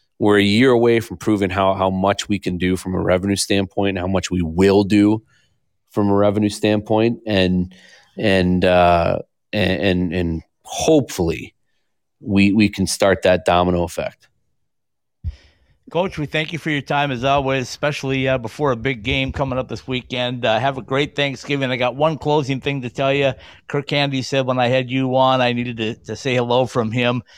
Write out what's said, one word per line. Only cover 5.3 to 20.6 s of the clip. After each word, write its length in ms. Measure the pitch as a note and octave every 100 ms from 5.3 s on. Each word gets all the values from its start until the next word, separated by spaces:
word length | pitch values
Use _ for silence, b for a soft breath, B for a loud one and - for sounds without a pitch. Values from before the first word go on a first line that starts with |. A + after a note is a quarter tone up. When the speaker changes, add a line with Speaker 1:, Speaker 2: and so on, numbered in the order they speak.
| _ _ _ _ _ _
Speaker 1:
from 180 | - G2+
a 60 | G2+
revenue 340 | G2+ G#2 G#2
standpoint. 680 | - G#2+ G#2+ G#2+ A2 A#2 A#2 A3
And, 480 | G2 F#2 F#2 F2+ b b b b -
and, 480 | A2 F#2+ F2+ F2+ F2+
uh, 540 | F2+ F2 E2+ E2+ G1+ - _ _
and, 280 | G#2+ F#2 F#2
and, 320 | G2 F2+ F2+
and 300 | F2+ E2+ D#2+ - _
hopefully 920 | - - - D#3 - - E2+ D#2 - _ _ _ _ _ _ _
we, 300 | C#3 G2 G2+
we 160 | G#2+ G2+
can 180 | G2 F#2
start 360 | - G2+ F#2
that 240 | F#2 F#2 -
domino 380 | F2 F2+ F2
effect. 440 | E2 - - - _ _ _ _ _ _ _ _ _ _ - B B B B B -
Speaker 2:
Coach, 300 | D#3+ G3+ -
we 60 | C#3+
thank 260 | D#3 D#3
you 80 | D#3+
for 100 | E3
your 120 | D3
time 300 | - C#3+ C#3+
as 120 | B2
always, 400 | C3+ C#3+ C3+ C3+
especially, 640 | B2 - D3 C#3+ C3+ C3+ C3
uh, 100 | C3
before 340 | A#2 - D3
a 40 | A#2
big 260 | B2+ B2
game 300 | A#2 C#3 C3+
coming 260 | - C3+ B2+
up 120 | B2+
this 180 | B2 -
weekend. 580 | B2+ - B2+ B2 B2+ A#2
Uh, 140 |
have 180 | A2